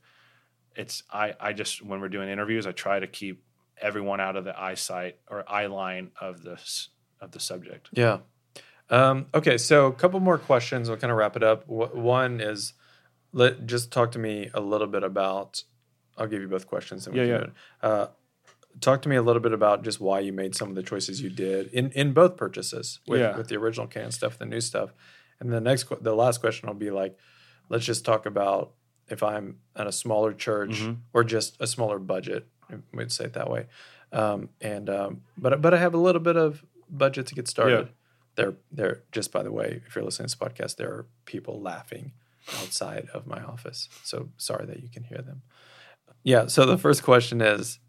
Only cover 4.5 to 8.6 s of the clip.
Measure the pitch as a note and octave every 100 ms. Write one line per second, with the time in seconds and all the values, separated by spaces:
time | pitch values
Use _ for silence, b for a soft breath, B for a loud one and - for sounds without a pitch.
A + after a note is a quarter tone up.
4.5 | F#2+ F#2+ F#2 - F#2 F2+ - _ G#2 -
5.5 | G2+ G2+ G2 F#2+ F#2 F#2 - F#2+ F2 E2+
6.5 | E2+ - - - _ _ _ F#2+ - -
7.5 | F#2 F2+ - - A#2+ A#2 G2 - _ _
8.5 | B